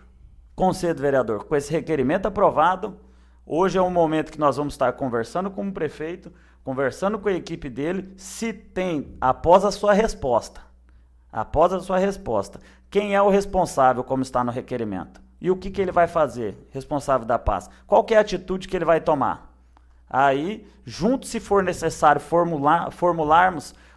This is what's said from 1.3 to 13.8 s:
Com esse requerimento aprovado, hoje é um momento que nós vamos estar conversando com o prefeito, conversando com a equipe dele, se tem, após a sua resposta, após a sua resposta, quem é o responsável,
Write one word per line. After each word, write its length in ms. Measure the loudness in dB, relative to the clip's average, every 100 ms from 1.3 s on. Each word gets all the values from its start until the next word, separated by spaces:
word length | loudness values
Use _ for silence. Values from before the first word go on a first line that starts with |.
| -4
Com 120 | -2 -2
esse 160 | 0
requerimento 540 | -4 -2 0 0 0 -2
aprovado, 680 | 2 2 4 2 0 -6 -12 -20 -20 _ _ -6
hoje 320 | 0 2 2
é 40 |
um 100 | 2
momento 400 | 2 2 2 -4
que 80 | -2
nós 180 | 0 0
vamos 160 | -4 0
estar 180 | -2
conversando 580 | 0 -4 -2 -4 -4 -6
com 160 | -6 -8
o 40 |
prefeito, 600 | -6 -6 -6 -10 -10 -16 -20 _ _
conversando 540 | -8 -2 -2 0 -2 -2
com 120 | -2
a 40 |
equipe 360 | -2 -4 -10 -10
dele, 440 | -6 -4 -4 -8 -16
se 340 | -16 -8 -8
tem, 640 | -8 -10 -6 -4 -4 -6 -2
após 420 | 0 2 4 4
a 80 | 4
sua 220 | 0 2
resposta, 680 | 4 2 -2 -2 -2 -2 -12 -20 -20 _ -20 _ _ _
após 400 | -8 -4 2 2
a 80 | 2
sua 180 | -2 0
resposta, 640 | 0 -2 -4 -4 -4 -12 -20 -20 _
quem 260 | -2 0 2
é 60 |
o 80 | 4
responsável, 760 | 4 2 -2 -2 4